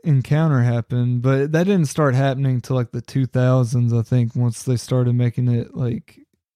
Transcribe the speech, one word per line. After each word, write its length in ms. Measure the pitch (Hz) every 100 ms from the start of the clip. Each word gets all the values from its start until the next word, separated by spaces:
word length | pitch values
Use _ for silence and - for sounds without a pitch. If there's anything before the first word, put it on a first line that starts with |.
encounter 600 | 165 135 - 151 160 131
happened, 580 | 120 117 - 123 123 123
but 300 | 131 135 147
that 140 | 160 185
didn't 240 | 196 143
start 260 | - 143 123
happening 440 | 139 135 135 127
till, 160 | - 131
like, 160 | 117
the 100 | 123
two 260 | - 139 127
thousands, 640 | 127 127 131 117 123 120
I 80 | 117
think, 340 | 110 127 117 123
once 280 | 120 -
they 140 | 131 120
started 360 | - 127 123
making 340 | 120 120 127 123
it, 280 | 120 - -
like, 500 | 120 - - - _ _ _